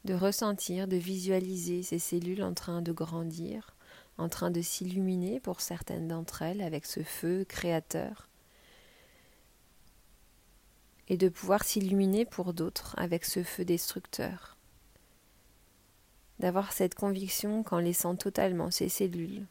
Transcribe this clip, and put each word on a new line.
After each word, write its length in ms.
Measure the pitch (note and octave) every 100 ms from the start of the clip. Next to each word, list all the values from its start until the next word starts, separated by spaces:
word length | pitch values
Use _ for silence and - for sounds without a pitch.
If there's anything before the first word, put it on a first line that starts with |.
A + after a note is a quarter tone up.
De 100 | -
ressentir, 720 | F3+ F#3+ G3+ A3 G3+ - F3+ F#3+
de 80 | F#3
visualiser 840 | F3 F#3+ F#3 F#3 F#3 F#3 F3 F3+
ces 160 | F3+ E3+
cellules 440 | - F3 F3 F#3+
en 120 | F#3
train 260 | F3 - E3+
de 100 | E3+
grandir, 840 | E3 E3 E3 E3 E3 F3 A3 - - - - - -
en 120 | E3
train 220 | - F3
de 120 | E3+
s'illuminer 760 | E3+ - F3+ F#3 F#3 F#3 F3+ B3+
pour 220 | - F3
certaines 480 | - F3 - E3+ E3
d'entre 340 | E3 E3+ -
elles 200 | D#3+ G3
avec 240 | F3 D3+ -
ce 160 | -
feu 420 | D#3 - E3 F3+ F#3+
créateur, 800 | - F3 E3 - D#3+ - G#3 - _ - - - - - - - - - - - _ _ - - - - - - - _ - - _ - - -
et 80 | F#3
de 120 | F#3
pouvoir 360 | - F#3 G3+
s'illuminer 600 | - G#3+ F#3+ G3 F#3+ G3+
pour 300 | A#3 - F3+
d'autres 400 | E3 D#3+ - - -
avec 280 | F3 E3+
ce 180 | - F#3+
feu 220 | E3+ -
destructeur. 920 | F3+ F3 - F#3 - - - F#3 - - - - - - - - _ - _ - - _ _ _ _ - - -
D'avoir 340 | F3+ F#3 G3+
cette 220 | - F#3
conviction 680 | - G3+ F#3+ F#3+ - G#3 A3
qu'en 160 | G#3+ F3
laissant 380 | F3 F3 F3 F#3
totalement 540 | G3 - G3 F3 E3+
ces 180 | - F#3
cellules 580 | - G3 F3 E3 G3+ G3+